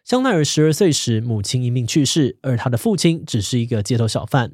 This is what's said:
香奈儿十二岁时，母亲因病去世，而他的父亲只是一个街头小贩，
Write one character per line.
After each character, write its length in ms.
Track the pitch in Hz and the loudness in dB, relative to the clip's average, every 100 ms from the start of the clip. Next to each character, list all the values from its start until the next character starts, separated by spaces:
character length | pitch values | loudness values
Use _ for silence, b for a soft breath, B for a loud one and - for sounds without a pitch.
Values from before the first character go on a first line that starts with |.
香 200 | - 247 | -4 0
奈 80 | 262 | 2
儿 120 | 185 | 2
十 200 | 147 - | 2 2
二 100 | 156 | 2
岁 180 | 151 196 | 4 2
时， 300 | 143 - 110 | 2 0 -2
母 180 | 120 110 | -2 -4
亲 220 | 101 127 | -2 -2
因 100 | 123 | -2
病 140 | 123 113 | -2 0
去 180 | 165 | 0
世， 360 | 135 165 127 - | 2 2 0 -2
而 160 | 131 120 | -4 -2
他 100 | - | 0
的 80 | 117 | 0
父 220 | 233 196 | 0 2
亲 260 | 170 165 | 2 0
只 200 | - 120 | -2 -4
是 160 | 98 123 | -2 -2
一 80 | 117 | 0
个 160 | 113 | -2
街 120 | 98 117 | 0 0
头 120 | 113 | 0
小 180 | - 107 | -2 0
贩， 240 | 139 117 | 0 0